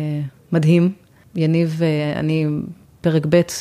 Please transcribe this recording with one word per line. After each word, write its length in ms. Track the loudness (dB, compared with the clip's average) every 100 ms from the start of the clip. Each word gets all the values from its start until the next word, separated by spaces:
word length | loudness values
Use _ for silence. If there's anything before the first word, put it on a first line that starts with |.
| -4 -4 -6 -10 _
מדהים. 400 | 0 4 4 2 -2 _ _ _ -2
יניב, 460 | 0 2 0 0
אה, 380 | 0 0 -2 -2
אני 260 | -2 0 -2 -4 -6 -12 -20 _
פרק 240 | 0 0 2
ב', 60 | 2
אה, 60 | 2 -4